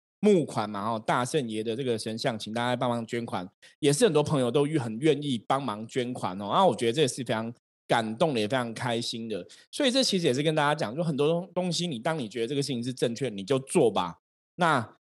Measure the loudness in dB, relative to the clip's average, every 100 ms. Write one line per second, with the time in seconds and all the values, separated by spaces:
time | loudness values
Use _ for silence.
0 | _ _ 4 4 2 -2 -4 -4 -4 -2
1 | 0 0 0 -2 -2 -4 -4 -2 -2 -2
2 | -4 -4 -4 -4 -6 -4 -2 0 0 -2
3 | -4 -6 -4 -6 -8 _ -20 _ 2 4
4 | 4 4 2 2 2 2 2 0 -2 0
5 | 2 2 0 -2 0 -2 -2 -6 -6 -4
6 | -4 -4 -6 -4 -2 2 4 4 0 2
7 | 0 0 -4 -4 -4 -10 _ _ 0 0
8 | 0 0 0 2 0 0 -2 -4 -2 -2
9 | -4 -6 -6 -8 -10 -18 -10 -2 0 2
10 | 2 2 2 2 2 2 2 2 -2 -2
11 | -2 2 2 0 -2 -4 -2 -2 -4 -4
12 | -2 -2 -4 -2 -2 -2 -2 -4 -4 -2
13 | -2 -2 -6 -4 -2 -2 2 4 4 4
14 | 0 -4 _ _ _ 0 2 2 0 -10
15 | _